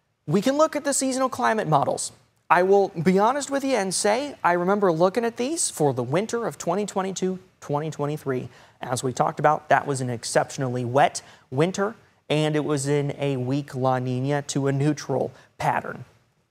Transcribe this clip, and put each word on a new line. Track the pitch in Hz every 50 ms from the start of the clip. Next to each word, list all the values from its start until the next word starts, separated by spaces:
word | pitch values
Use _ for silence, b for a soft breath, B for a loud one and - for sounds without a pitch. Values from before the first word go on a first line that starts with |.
| _ _ _ _ _
We | - 151 208
can | 190 254 269
look | 294 311 311 -
at | 294 285
the | 285 262
seasonal | - 277 262 247 262 262 254
climate | - - 240 233 226 214 180
models. | 156 156 139 135 - - - - - - _ _ _ _ _ _ -
I | 156 175 180
will | 190 196 202 196 180
be | - 170 147 190 185 190
honest | 202 226 269 285 269 277
with | 277 277 269
you | 269 262
and | 214 190 190 175
say, | - - 208 208 254 294 285 254 -
I | - 170 175
remember | 175 175 180 202 214 202 185
looking | 160 160 175 190 185 247 233
at | 233 226
these | - 247 269 330 220 - -
for | - - 156 143 123
the | 127
winter | 123 120 139 180 220 220 - 233 226
of | 170 143
twenty | - - 165 170 202 208
twenty-two, | 190 - 202 190 190 185 - 190 185 185 185 - _ _ _
twenty | - - 143 143 156 160
twenty-three. | 143 - 143 143 151 151 - 139 131 127 131 B B B B B B B
As | - 120 131 123 -
we | 131
talked | 123 - 151 156 160 -
about, | 147 147 151 - -
that | - 143 135 -
was | 143 139 123
an | 131 123
exceptionally | 123 110 - - - 156 147 - - - 135 127 123 127 123
wet | 117 120 139 - - - - B B B B B B
winter, | 127 131 160 185 185 196 196 214 233 b b b b b _ -
and | 147 151 156 151 156
it | 151 139
was | 135 151 139 131
in | 139 147 147 143 143 143 -
a | 143 143 139
weak | 127 123 123 135 143 143 - -
La | 127 127 131 127 127
Nina | 127 127 127 127 131 139 143 143 143
to | - - 143 135
a | 139
neutral | 139 135 135 151 147 - - - 131 131 - 131 B B B B B
pattern. | - - 143 - - - - - - - - _ _ _ _ _ _ _ _